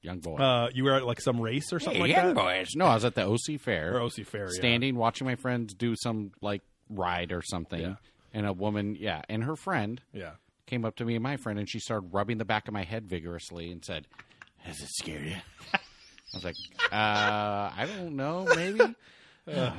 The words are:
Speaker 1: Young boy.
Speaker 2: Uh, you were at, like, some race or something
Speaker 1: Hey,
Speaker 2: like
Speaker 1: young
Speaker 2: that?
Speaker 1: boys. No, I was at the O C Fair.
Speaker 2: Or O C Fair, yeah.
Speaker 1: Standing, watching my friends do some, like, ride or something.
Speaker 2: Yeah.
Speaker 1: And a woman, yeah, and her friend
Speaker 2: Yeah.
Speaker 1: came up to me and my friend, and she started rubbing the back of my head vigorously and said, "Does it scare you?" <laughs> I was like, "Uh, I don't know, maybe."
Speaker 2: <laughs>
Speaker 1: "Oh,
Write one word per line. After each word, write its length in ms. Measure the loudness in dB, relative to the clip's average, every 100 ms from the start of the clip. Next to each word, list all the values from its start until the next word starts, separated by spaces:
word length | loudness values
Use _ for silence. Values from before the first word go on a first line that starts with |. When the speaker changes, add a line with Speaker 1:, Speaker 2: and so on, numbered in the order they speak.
Speaker 1:
Young 180 | -8 -6
boy. 180 | -4 2
Speaker 2:
Uh, 320 | 4 4 2
you 100 | 2 4
were 80 | 4
at, 100 | 2
like, 140 | 0
some 180 | 2 2
race 300 | 0 -2 -2
or 60 | -4
something 220 | 0 2
Speaker 1:
Hey, 120 | 6
Speaker 2:
like 100 | 6
Speaker 1:
young 100 | 6
Speaker 2:
that? 80 | 4
Speaker 1:
boys. 260 | 4 2 -2 4
No, 100 | 6
I 80 | 8
was 80 | 4
at 100 | 2
the 80 |
O 120 | 4 2
C 200 | 2 -4
Fair. 380 | 0 0 2 0
Speaker 2:
Or 40 |
O 80 | 0
C 140 | -4
Fair, 220 | -8 -6 -4
yeah. 60 | 2
Speaker 1:
Standing, 360 | 4 4 4 2
watching 300 | 2 2 -4
my 100 | -2
friends 380 | -2 -2 -4
do 220 | -2 0 0
some, 340 | -2 -2 -4 -6
like, 200 | -4 -4 _ _ _
ride 420 | -2 0 0 0
or 100 | -4
something. 400 | -4 -6 -4 -4
Speaker 2:
Yeah. 140 | -4 -6 -14 _ _
Speaker 1:
And 120 | -4 -2
a 80 |
woman, 420 | 0 -2 0 -2 -4
yeah, 220 | -4 -4 -4
and 140 | -4
her 120 | -2 -4
friend 460 | -2 0 0 -4 _
Speaker 2:
Yeah. 180 | -12 -12 -14 _ _ -6
Speaker 1:
came 200 | -2 -2
up 100 | -2
to 80 | -2
me 100 | 0
and 80 |
my 140 | -2 -4
friend, 220 | -4 -4
and 100 | -4
she 100 | -6
started 340 | -4 -4 -2
rubbing 240 | -2 0 -2
the 80 | 2
back 220 | 0 0
of 60 |
my 100 | -4
head 220 | -4 -6 -4
vigorously 640 | -6 -4 -8 -10 -10 -8
and 120 | -10
said, 240 | -8 -8 -10 -20 -20 -20 -20 _ -14
"Does 140 | -12
it 80 | -8
scare 340 | -8 -8 -8
you?" 140 | -8 -8 -12 -20
<laughs> 180 | -4
I 60 | -4 -4 -20 -20 -20 -14
was 100 | -10
like, 120 | -8 -10 -14 -2 0
"Uh, 800 | 2 2 4 2 2 0 -2 -4 -4
I 120 | -4 -4
don't 180 | -6 -4
know, 300 | -4 -2 2 2
maybe." 240 | 2 4
Speaker 2:
<laughs> 680 | 4 4 -18 -20 -20 _ -6
Speaker 1:
"Oh, 220 | -2 -2